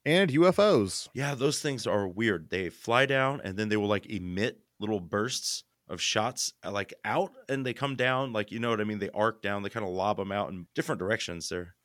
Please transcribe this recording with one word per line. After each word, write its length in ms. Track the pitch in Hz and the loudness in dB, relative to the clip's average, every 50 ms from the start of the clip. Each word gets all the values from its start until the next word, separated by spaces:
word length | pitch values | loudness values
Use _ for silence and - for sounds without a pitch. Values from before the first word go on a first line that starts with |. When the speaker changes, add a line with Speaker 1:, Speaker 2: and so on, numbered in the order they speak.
| - | 0
Speaker 1:
And 260 | 147 160 185 196 165 | 2 4 4 4 4
U 160 | 131 151 170 | 6 6 6
F 120 | 185 175 - | 6 6 6
Os. 500 | 202 214 180 120 101 92 - - - - - | 6 6 6 4 4 2 -2 -6 -8 -8 -6
Speaker 2:
Yeah, 200 | 127 139 143 143 | -4 -4 -4 -2
those 260 | 117 131 151 143 - | 0 0 0 0 0
things 260 | - 151 135 117 104 | -2 -4 -4 -2 0
are 200 | 113 95 104 101 92 | 0 0 0 0 -2
weird. 420 | 87 104 117 113 98 82 78 - | -2 0 2 2 2 0 -2 -4
They 180 | - 95 92 82 | -4 -2 -2 -4
fly 380 | - - - - 117 127 135 | -6 -6 -2 2 2 4 4
down 340 | 135 135 135 131 135 139 - | 4 2 2 2 0 0 -2
and 140 | - 95 92 | -6 -6 -2
then 120 | 101 107 107 | -2 0 2
they 80 | 107 | 2
will, 120 | 107 101 104 | 2 2 2
like, 180 | 104 98 - | 0 0 -2
emit 540 | - 110 95 90 90 90 95 107 127 - - _ _ _ - | -6 -8 -6 -6 -4 -2 -2 -2 -2 -4 -8 _ _ _ -8
little 200 | 104 107 110 98 | -4 -2 -2 -2
bursts 640 | 87 85 - 101 107 127 127 - - - - - - _ _ _ _ - | -2 -2 -2 0 0 -2 -4 -4 -4 -6 -6 -6 -10 _ _ _ _ -12
of 120 | 92 85 | -8 -4
shots, 520 | - - - 110 107 123 127 - - - - _ - | -2 0 0 0 0 0 -2 -4 -6 -6 -6 _ -8
uh, 60 | 92 | -4
like, 240 | 101 101 98 - - - - | -4 -4 -4 -4 -10 -8 -4
out, 280 | 107 113 156 190 180 - - - - | -2 0 0 -2 -2 -6 -12 -6 -4
and 180 | 135 139 131 | -4 -2 -2
they 80 | 127 117 | -4 -4
come 220 | - 139 139 135 | -2 -4 -4 0
down, 360 | 120 123 127 131 131 139 127 | 0 2 2 2 0 0 0
like, 180 | 113 107 104 - | -2 -2 -2 -2
you 60 | 120 117 | -4 -2
know 100 | 117 117 | 0 2
what 100 | 113 104 | 2 2
I 40 | 107 | 2
mean? 140 | 107 107 101 | 0 -2 -2
They 100 | 98 90 | -4 -4
arc 320 | - 104 104 113 110 - | 0 2 2 2 2 -2
down, 200 | - 101 101 101 | -4 -4 -2 -2
they 80 | 98 98 | -4 -6
kinda 180 | - 113 104 92 | -6 -4 -4 -2
lob 300 | 90 92 95 104 104 101 | -2 0 0 2 0 0
'em 120 | 98 98 | -2 -2
out 180 | 98 101 98 - | -2 -2 -2 -4
in 160 | 95 90 85 - _ | -6 -10 -14 -6 _
different 240 | - - - 139 87 | -4 -4 -4 -4 -2
directions 500 | 90 95 113 107 - - 87 85 - - | -2 -2 -2 -2 -2 -6 -8 -8 -8 -6
there. 240 | 90 87 87 87 - _ | -6 -6 -8 -10 -14 _